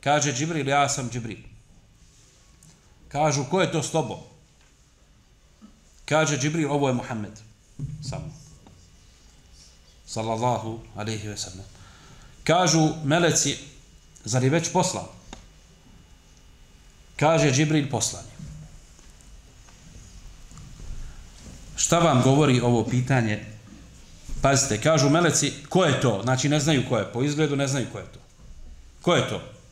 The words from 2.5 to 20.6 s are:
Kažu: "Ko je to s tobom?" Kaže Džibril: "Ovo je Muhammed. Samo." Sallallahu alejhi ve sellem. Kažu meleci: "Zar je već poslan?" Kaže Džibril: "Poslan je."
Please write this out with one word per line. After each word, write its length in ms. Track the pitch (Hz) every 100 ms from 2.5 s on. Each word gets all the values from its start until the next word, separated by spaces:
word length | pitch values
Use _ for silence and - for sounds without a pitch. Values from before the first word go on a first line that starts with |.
| _ - - _ _ -
Kažu: 360 | 139 156 139 127
"Ko 100 | 190
je 120 | 170
to 100 | 165
s 80 | -
tobom?" 280 | 160 123 90 - - _ _ _ _ _ _ _ _ _ _ _ _ - _ _ _
Kaže 340 | - 151 156 147
Džibril: 340 | 139 165 147
"Ovo 160 | 143 139
je 60 |
Muhammed. 380 | 123 - 117 98 - - - _ - - -
Samo." 320 | - - - - - - - - - - - - - - - - - - - - -
Sallallahu 720 | - 110 110 123 113 110 113 - 101
alejhi 320 | 104 110 104
ve 80 | 101
sellem. 300 | - 90 98 - - - - - - -
Kažu 440 | - 165 180 160 156 151
meleci: 540 | 143 160 170 - 143 - - - - - - -
"Zar 200 | - 123
je 60 | 131
već 220 | 160 165
poslan?" 340 | 185 175 104 85 - - - - - - - - - - - - - - - - - - - - -
Kaže 360 | 147 165 156
Džibril: 380 | 123 156 156 131
"Poslan 340 | 117 - -
je." 120 | - - - - - - - - - - - - - - - - - - - - - - - -